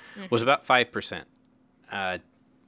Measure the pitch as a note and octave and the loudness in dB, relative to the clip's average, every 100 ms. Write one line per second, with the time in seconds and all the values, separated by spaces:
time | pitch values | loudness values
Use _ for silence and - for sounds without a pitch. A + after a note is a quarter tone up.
0 | - - F#3+ A#2+ A#2 C#3+ - B2 A#2 G#2+ | -20 -14 -2 0 2 0 4 4 2 -4
1 | - F2+ - _ _ _ _ _ - G2+ | -8 -10 -14 _ _ _ _ _ -12 -6
2 | F#2+ F2+ _ _ _ _ | -4 -6 _ _ _ _